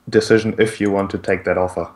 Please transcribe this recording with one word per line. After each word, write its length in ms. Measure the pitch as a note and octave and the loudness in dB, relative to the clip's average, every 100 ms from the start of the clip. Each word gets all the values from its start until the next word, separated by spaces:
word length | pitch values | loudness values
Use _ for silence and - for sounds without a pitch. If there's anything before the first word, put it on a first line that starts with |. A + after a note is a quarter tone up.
| - | 0
decision 460 | A2 - A2 A2 G#2+ | 0 4 2 2 0
if 200 | A2 - | 0 0
you 100 | G2+ | 0
want 180 | G2 G2 | 0 -2
to 80 | F#2+ | -4
take 240 | - F#2 | -2 -2
that 120 | F#2 F2+ | 0 0
offer. 300 | F#2 F2 E2+ | -2 -4 -8